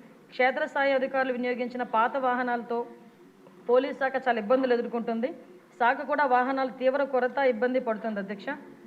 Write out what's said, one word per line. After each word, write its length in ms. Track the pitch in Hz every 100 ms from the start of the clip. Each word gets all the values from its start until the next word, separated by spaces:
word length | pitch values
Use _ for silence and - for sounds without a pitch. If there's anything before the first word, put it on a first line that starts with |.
| - - -
క్షేత్రస్థాయి 640 | - 254 262 302 285 277
అధికారులు 400 | 269 269 269 262
వినియోగించిన 500 | 240 247 233 247 247
పాత 340 | 240 220 240 285
వాహనాలతో 720 | 262 247 247 240 220 233 240 - - - - - - - -
పోలీస్ 300 | 247 285 254
శాఖ 140 | 269 262 262
చాలా 100 | 233
ఇబ్బందులు 360 | 202 262 254
ఎదుర్కొంటుంది. 580 | 240 226 233 226 226 269 - - - - -
శాఖ 220 | 240 269
కూడా 240 | 277 294
వాహనాలు 460 | 285 247 247 269 262
తీవ్ర 340 | - 254 277
కొరత, 340 | 269 262 240 262
ఇబ్బంది 420 | 269 220 247 254
పడుతుంది 400 | 247 220 226 208
అధ్యక్ష. 260 | 196 208 - 294 - -